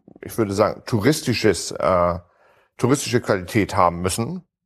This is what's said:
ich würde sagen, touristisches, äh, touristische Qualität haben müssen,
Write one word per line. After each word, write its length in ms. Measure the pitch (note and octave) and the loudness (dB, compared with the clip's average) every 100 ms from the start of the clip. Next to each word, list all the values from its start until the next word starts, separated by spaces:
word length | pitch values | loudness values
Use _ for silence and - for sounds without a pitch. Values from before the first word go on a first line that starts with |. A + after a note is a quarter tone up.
| - - | -20 -18
ich 160 | - - | -10 -4
würde 160 | G#2+ | -2
sagen, 300 | G2 G2+ - - | 2 0 0 -4
touristisches, 840 | A#2 G#2 D#3 - A2+ A2 F2 - | 0 2 2 0 2 2 2 -2
äh, 480 | - D#2 F#2 F2 F2 - _ _ _ _ - | -2 2 2 2 -2 -8 _ _ _ _ -4
touristische 440 | A#2+ C#3+ - A#2 | 0 0 0 -2
Qualität 540 | - G#2 F2+ A2 F#2 G2+ | 0 -2 0 0 0 2
haben 260 | F2 E2+ | 2 2
müssen, 420 | F#2 - A#2 F3+ - _ | -4 -4 -6 -8 -14 _